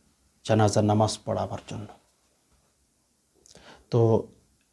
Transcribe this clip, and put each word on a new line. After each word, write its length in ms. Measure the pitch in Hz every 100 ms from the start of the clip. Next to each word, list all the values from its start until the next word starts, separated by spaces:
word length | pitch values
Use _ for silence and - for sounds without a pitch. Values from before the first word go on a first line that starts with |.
| _ _ _ _ -
জানাজার 380 | 110 107 110
নামাজ 360 | 104 104 107 - -
পড়াবার 340 | 101 98 101 -
জন্য।" 200 | 107 104 - _ _ _ _ _ _ _ _ _ _ _ _ _ _ _ - - - _
তো 380 | 120 117 110 - _ _ _ _